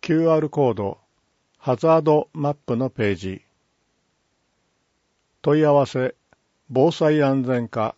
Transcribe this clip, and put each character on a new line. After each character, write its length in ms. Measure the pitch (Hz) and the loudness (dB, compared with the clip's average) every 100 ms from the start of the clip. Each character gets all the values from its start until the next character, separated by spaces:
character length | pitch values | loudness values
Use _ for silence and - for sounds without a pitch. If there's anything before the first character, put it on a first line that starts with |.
キ 120 | - | -2
ュ 120 | 160 165 | 0 2
ー 60 | |
ア 60 | 156 | 0
ー 40 | |
ル 80 | 151 | 0
コ 220 | 151 135 | 0 0
ー 20 | |
ド、 240 | 107 101 - _ _ _ _ _ _ | 0 -6 -8 _ _ _ _ _ _
ハ 200 | - 123 | -4 0
ザ 220 | 160 160 | 2 2
ー 20 | |
ド 260 | 156 151 - | 4 0 0
マ 180 | 160 143 | -6 -6
ッ 20 | 147 | -6
プ 200 | - 117 | -6 -4
の 140 | 131 | -4
ペ 240 | - 107 | -2 -4
ー 20 | 95 | -2
ジ。 260 | 95 95 _ _ _ _ _ _ _ _ _ _ _ _ _ _ _ _ _ _ _ _ | -8 -12 _ _ _ _ _ _ _ _ _ _ _ _ _ _ _ _ _ _ _ _
問 180 | - 151 | 0 2
い 60 | 151 | 4
合 80 | |
わ 120 | 143 131 | 2 2
せ、 300 | 131 127 - _ _ _ _ _ | -2 -6 -8 _ _ _ _ _
防 220 | 127 156 | 2 2
災 320 | 160 156 151 | 2 0 2
安 200 | 143 135 | 2 0
全 240 | 127 127 117 | 0 -2 -4
課。 280 | 117 110 | -4 -6